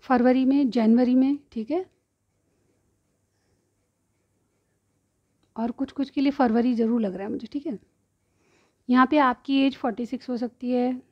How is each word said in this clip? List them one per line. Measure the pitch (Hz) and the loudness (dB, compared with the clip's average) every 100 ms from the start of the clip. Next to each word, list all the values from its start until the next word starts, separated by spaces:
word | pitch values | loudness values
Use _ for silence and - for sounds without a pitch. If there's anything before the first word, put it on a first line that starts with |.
फरवरी | - 254 240 254 | 0 2 4 4
में, | 262 277 277 | 2 2 2
जनवरी | 233 220 233 247 | 2 4 4 4
में, | 254 262 285 _ | 2 2 -2 _
ठीक | - 220 | -12 -6
है। | 311 370 _ _ _ _ _ _ _ _ _ _ _ _ _ _ _ _ _ _ _ _ _ _ _ _ _ _ _ _ _ _ _ _ _ _ _ _ - | -6 -6 _ _ _ _ _ _ _ _ _ _ _ _ _ _ _ _ _ _ _ _ _ _ _ _ _ _ _ _ _ _ _ _ _ _ _ _ -8
और | 233 | -6
कुछ | 240 269 | -6 -8
कुछ | - 269 | -6 -6
के | - | -2
लिए | 277 | -2
फरवरी | 269 247 226 240 | 2 0 2 0
ज़रूर | 233 226 240 | 0 0 0
लग | 208 | -2
रहा | 185 202 | -4 -8
है | |
मुझे, | 285 220 | -8 -8
ठीक | 285 311 | -10 -8
है। | 208 _ _ _ _ _ _ _ _ _ _ - | -12 _ _ _ _ _ _ _ _ _ _ 0
यहाँ | 247 262 | 2 4
पे | 302 | 4
आपकी | 269 262 - 277 269 | 2 0 -2 0 0
एज | 262 | 0
फ़ोर्टी | - 294 240 | -6 -6 -8
सिक्स | 247 - | -10 -8
हो | 240 | -6
सकती | 240 _ 247 | -6 _ -4
है | 247 247 254 - | -2 -2 -4 -12